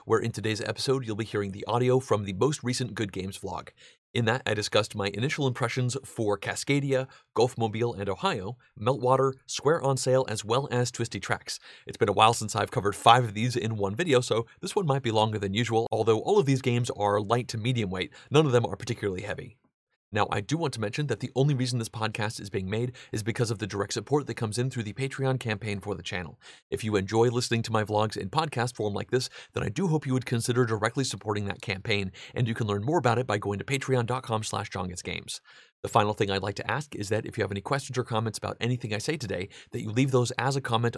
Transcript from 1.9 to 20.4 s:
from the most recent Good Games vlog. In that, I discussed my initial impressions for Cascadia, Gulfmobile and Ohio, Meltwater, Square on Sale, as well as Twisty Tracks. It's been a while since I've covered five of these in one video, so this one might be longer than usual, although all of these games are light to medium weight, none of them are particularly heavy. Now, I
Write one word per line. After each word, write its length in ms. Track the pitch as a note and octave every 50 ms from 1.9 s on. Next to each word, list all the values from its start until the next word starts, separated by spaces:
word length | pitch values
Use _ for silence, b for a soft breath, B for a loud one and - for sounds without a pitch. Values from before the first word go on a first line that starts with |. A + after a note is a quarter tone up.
| B2 C3
from 240 | C3 - G#2+ G2+ G2+
the 80 | F#2+
most 320 | F#2+ F#2 A#2 C#3+ D3+ - -
recent 300 | A#2+ B2+ - B2+ A2 G#2+
Good 180 | G2+ A#2 G2
Games 260 | - F#2+ F#2 F#2+ - -
vlog. 300 | - F#2+ F#2 - - - _ B B B B B B _ -
In 100 | A2 A2
that, 160 | A2 A#2+ B2+ -
I 80 | - G#2+
discussed 400 | G#2 G#2 - - G#2+ G#2+ - -
my 160 | G#2+ G2 G2+
initial 340 | - G#2 A#2+ D3+ - - C#3+
impressions 520 | C3 B2 - B2+ A2+ - C3 B2+ B2 A2+ C3+
for 360 | - - - - A2+ G#2 G2+ G2+
Cascadia, 680 | - A2 F#2+ - - - C#3 C#3+ C#3 C#3 C3 B2+ C3 B B B B B -
Gulfmobile 640 | - A#2+ B2 - - A2+ A2 G2+ A2 A#2 A#2+ - F#2
and 80 | G2+ G2
Ohio, 480 | F#2+ - - G3 E3+ A2 F2+ G2+ B2 b b b b -
Meltwater, 540 | G#2 A#2 C#3 A2+ A#2+ B2 C3 C3 C3+ C3+ C3 - _
Square 380 | - - - - C3+ E3 -
on 160 | - C3+ C3+ B2+
Sale, 260 | - C3 B2+ C3 C3 -
as 160 | G#2+ G2 -
well 200 | G2+ A2+ C3 C#3+ -
as 200 | A#2+ B2 B2 B2
Twisty 300 | - - A#2 - - G2+
Tracks. 400 | - - A2+ F#2 - - - - B B B B B
It's 120 | - G2 -
been 100 | A#2 G2+
a 60 | F#2+
while 180 | G2 A2 A2
since 240 | A#2 - A2 G#2 -
I've 140 | G#2+ G2+ -
covered 260 | - B2 F#2 G#2 G2
five 280 | - - A#2 A#2 B2+ B2
of 100 | A2 G2
these 200 | G#2+ A2+ B2 A#2+
in 220 | B2 G2+ A2 A2+
one 180 | G#2 G2+ G2 G#2
video, 280 | A#2 - - C3 B2
so 240 | B2 - A2+ A2+ A#2 B B B
this 120 | - F#3+ -
one 120 | G#3+ G3
might 160 | D3 C3+ C#3
be 80 | - A#2
longer 280 | G#2+ A2 G#2+ A2 G#2+ G#2
than 140 | G#2 F#2+
usual, 340 | F#2+ A2 A#2+ A2 A2+ A2+ A2+ A#2
although 280 | A2 A2 G#2+ A2+ A2 G#2+
all 180 | - D#3 G3+ G#3+
of 80 | D3+
these 160 | C3+ C3+ B2
games 260 | - B2 A#2+ A#2+ A#2+ - -
are 240 | - G#2 G#2 G2+ G#2
light 280 | G#2+ G2 A#2 B2 A2+ -
to 100 | - A2+
medium 320 | G#2 B2 C3 A#2 G#2+ F#2+
weight, 240 | F#2 F#2 F#2 - B B B B
none 160 | - D3 D#3+
of 60 | C#3+
them 120 | A#2+ B2 A2+
are 120 | - F#2+
particularly 480 | - - - A#2 - - G2+ F#2 F#2 G2+
heavy. 340 | G#2 D#2+ - - A2 - _ _ _ _ _ _ _ _ _ _ - G2+
Now, 140 | G#2 G2+ -
I 120 | - G#2